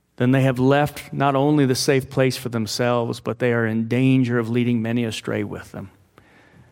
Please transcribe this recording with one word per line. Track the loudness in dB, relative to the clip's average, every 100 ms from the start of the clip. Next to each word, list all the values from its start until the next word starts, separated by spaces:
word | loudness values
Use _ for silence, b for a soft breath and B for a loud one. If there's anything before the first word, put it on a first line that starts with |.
| _ -2
then | 2
they | 4
have | 2 2
left | 2 4 2 -4 -12
not | -2 0 2
only | 2 4
the | 2 2
safe | 2 0 0
place | 0 0 0
for | -6
themselves, | -4 -4 -2 0 0 -2 -6
but | -8 -4
they | -2
are | 0
in | 0 -2 -2
danger | 0 2 4 2 0
of | 0
leading | 0 0 0
many | -2 -2
astray | -4 -6 -6 -4
with | -4 -8 -14
them. | -16 -16 -18 _ -20 b b b b b